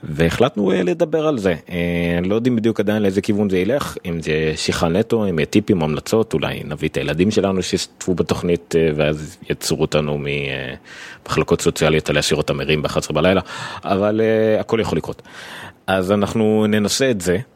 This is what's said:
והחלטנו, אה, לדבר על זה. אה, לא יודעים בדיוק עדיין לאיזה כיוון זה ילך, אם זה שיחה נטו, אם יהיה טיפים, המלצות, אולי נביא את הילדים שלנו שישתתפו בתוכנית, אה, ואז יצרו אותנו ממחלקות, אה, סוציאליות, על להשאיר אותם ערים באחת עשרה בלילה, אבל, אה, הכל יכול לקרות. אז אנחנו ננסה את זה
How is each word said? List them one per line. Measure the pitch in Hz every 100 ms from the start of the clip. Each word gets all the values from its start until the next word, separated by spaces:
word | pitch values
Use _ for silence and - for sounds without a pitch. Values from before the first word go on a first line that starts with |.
והחלטנו, | - 73 82 - 127 - 196
אה, | 190
לדבר | 180 170 165 160 156
על | 143
זה. | 95 80 -
אה, | 87 87 85 85 87
לא | 90 107
יודעים | 120 120
בדיוק | 110 110
עדיין | 101 107
לאיזה | 104 95
כיוון | 98 104 104
זה | 92
ילך, | 92 139 87 - 92
אם | 82
זה | 78 78 78 78
שיחה | - 90 87
נטו, | 87 113 117 104
אם | 82
יהיה | 69
טיפים, | 107 104 98
המלצות, | 78 73 - 113 110
אולי | 78 69 67 67
נביא | 73 78
את | 71
הילדים | 69 76 92
שלנו | 104 95 95
שישתתפו | 90 92 - _ - 87
בתוכנית, | - 92 90 87 - 85
אה, | 80 76
ואז | 76 76 76 - -
יצרו | - - 73
אותנו | 76 76 76 73
ממחלקות, | 71 71 69 67 65 64 - - - - - - 78 82
אה, |
סוציאליות, | - 73 78 78 -
על | 73
להשאיר | 73 76
אותם | 71 71
ערים | 69 78
באחת | 71 80
עשרה | - 76
בלילה, | 85 98 90 - - -
אבל, | - 95 104 107
אה, | 110 110 110 107
הכל | 95 113
יכול | 101 80
לקרות. | - - - - - - - - -
אז | 95 92
אנחנו | 101 101 117 110 107 107
ננסה | 107 101 - 135
את | 110
זה | 87 90 -